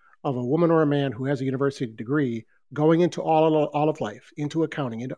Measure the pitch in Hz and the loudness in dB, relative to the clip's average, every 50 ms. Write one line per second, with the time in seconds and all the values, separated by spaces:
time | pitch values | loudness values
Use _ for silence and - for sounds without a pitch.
0 | _ _ _ _ - 147 123 123 123 123 151 165 170 165 165 160 156 143 143 143 | _ _ _ _ -6 -4 -4 -2 -2 0 2 2 4 4 4 4 4 4 2 0
1 | 139 135 110 120 131 139 147 131 135 131 131 123 139 139 - - 135 110 113 117 | 0 -2 -4 -4 -4 -4 -2 -2 -2 -4 -2 0 -2 -2 -2 -4 -8 -8 -8 -12
2 | 110 117 143 156 139 123 113 110 - _ _ _ _ - 131 151 151 160 165 165 | -6 -2 0 0 0 0 -4 -6 -10 _ _ _ _ -12 -4 2 4 4 4 4
3 | 180 156 - - - 160 160 156 160 160 156 151 147 - - 147 151 156 151 - | 2 0 0 -4 -2 2 2 4 4 4 4 2 0 0 0 0 0 0 0 -2
4 | 123 104 101 - _ - - 160 147 143 - 165 160 156 - 156 139 120 113 113 | -6 -8 -8 -12 _ -18 -10 -8 -8 -4 -2 -2 -2 -2 -2 -6 -6 -6 -6 -8
5 | 123 131 - | -8 -10 -10